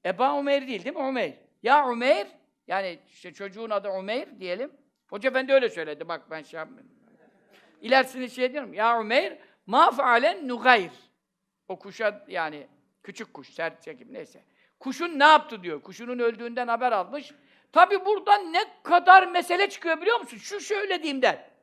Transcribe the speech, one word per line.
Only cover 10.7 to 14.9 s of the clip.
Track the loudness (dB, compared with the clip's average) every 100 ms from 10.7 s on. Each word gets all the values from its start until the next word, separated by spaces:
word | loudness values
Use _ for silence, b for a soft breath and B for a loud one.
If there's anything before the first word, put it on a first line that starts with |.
| 4 2 -14 _ _ _ _ _ _ -14
O | -14
kuşa | -14 -4 -4 -4 -10
yani | -6 -6 -8 -20 _ _ _
küçük | -20 -16 -16
kuş, | -16 -18
sert | -8 -8 -8
çekim | -18 -18 -18
neyse. | -16 -18 -20 _ _ _ _
"Kuşun | -12